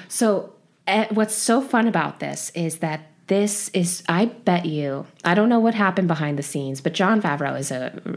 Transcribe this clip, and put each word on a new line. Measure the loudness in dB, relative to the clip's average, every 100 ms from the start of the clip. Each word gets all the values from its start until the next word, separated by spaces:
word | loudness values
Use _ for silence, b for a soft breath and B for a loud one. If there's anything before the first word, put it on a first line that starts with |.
| -8
So, | 0 2 2 -2 -14 _ _ -2
eh, | 0 2
what's | 0 0
so | 0 2 2
fun | 2 2 4
about | 2 -2 -4
this | -8 -8 -8
is | -6 -4 -4
that | -4 -6 -10 _ -2
this | 0 2 -2 -4
is, | 0 0 -2 0
I | 2
bet | 0 0 0 0
you, | 0 -4 -4 -6 -10 _
I | 2
don't | 4 4
know | 4
what | 4
happened | 2 2 2 0
behind | 0 -2 -4
the |
scenes, | -4 -6 -6 -4
but | -4
Jon | 0 2 2
Favreau | 2 -2 -2 -4
is | -6
a, | -6 -6 -10 -10